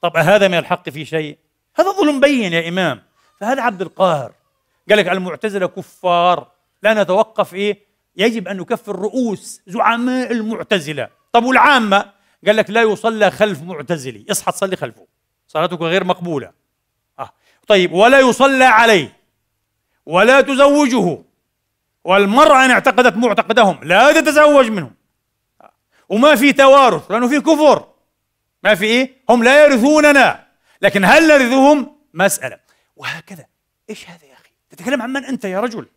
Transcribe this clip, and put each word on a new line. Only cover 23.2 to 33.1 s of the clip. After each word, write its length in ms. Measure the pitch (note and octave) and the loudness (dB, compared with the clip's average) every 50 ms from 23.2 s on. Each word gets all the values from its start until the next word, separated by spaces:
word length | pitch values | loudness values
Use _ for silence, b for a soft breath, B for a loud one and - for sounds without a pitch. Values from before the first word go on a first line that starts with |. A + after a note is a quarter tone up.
| A#3+ A#3+ G3+ - - - A3+ B3 A3+ G3 E3+ C3+ - | -2 -2 -2 -2 -4 -2 0 2 2 2 0 -4 -4
لا 380 | D3 F3 G3 A#3+ C#4+ D4 D#4+ | 0 2 4 4 4 4 2
تتزوج 480 | D4+ D#4 C#4+ D4+ D4+ D4+ D4 C#4 C4 A3+ | 0 0 2 4 4 4 4 4 2 2
منهم." 260 | A3 G3 D#3 A#2+ _ _ _ _ _ _ _ _ _ _ _ _ _ _ | -2 -8 -8 -12 _ _ _ _ _ _ _ _ _ _ _ _ _ _
آه. 100 | _ _ _ _ _ _ _ _ _ _ | _ _ _ _ _ _ _ _ _ _
وما 260 | F#3 G#3+ B3 D4+ D4+ | -2 2 4 4 4
في 180 | A3 B3+ C#4+ C#4 | 4 2 0 4
توارث 580 | C#4 C4+ C4+ C4+ C#4 C4+ B3 F#3+ D3+ - _ | 4 6 6 6 6 6 4 2 -2 -6 _
لأنه 160 | F#3+ A3+ B3 A#3+ | -4 -2 -2 0
في 120 | C#4 D4 | -2 -2
كفر، 480 | - D#4 D#4+ D4 D#4 D4 A#3 D#3 - _ _ _ _ _ _ _ _ _ _ _ _ _ _ _ _ | 0 0 0 2 4 2 2 2 -2 _ _ _ _ _ _ _ _ _ _ _ _ _ _ _ _
ما 120 | F#3+ G#3+ | 0 0
في 100 | F3 G3 | 0 0
إيه؟ 260 | G#3+ A3+ B3 C4 C4 _ _ _ - | -2 0 0 -2 -4 _ _ _ 0
هم 140 | A3+ B3 A3+ | 0 2 4
لا 220 | A#3+ C4+ D4 D4+ | 4 4 6 6
يرثوننا، 800 | D4 C#4 A#3 G#3+ C#4+ D4+ D4+ D4 D4 C#4+ C#4 B3 F3 - - _ _ _ _ _ _ _ _ | 6 4 2 2 2 2 4 4 4 4 4 2 2 0 -4 _ _ _ _ _ _ _ _
لكن 240 | - G3 - G3+ F#3+ | -4 -2 0 2 2
هل 220 | F3+ A#3 D#4 E4 D#4 | 4 4 4 4 4
نرثهم؟ 680 | D4+ C#4 C4 A#3 B3 C4+ C4 C#4 D4+ D4 B3 - _ _ _ _ _ | 4 4 2 2 2 2 4 4 4 2 0 -8 _ _ _ _ _
مسألة. 460 | D#3+ F#3 G3+ - - C#3 B2+ G2 _ _ _ _ _ _ _ _ | -2 -2 -2 -2 -4 -10 -12 -14 _ _ _ _ _ _ _ _
وهكذا. 500 | _ C3 - | _ -14 -14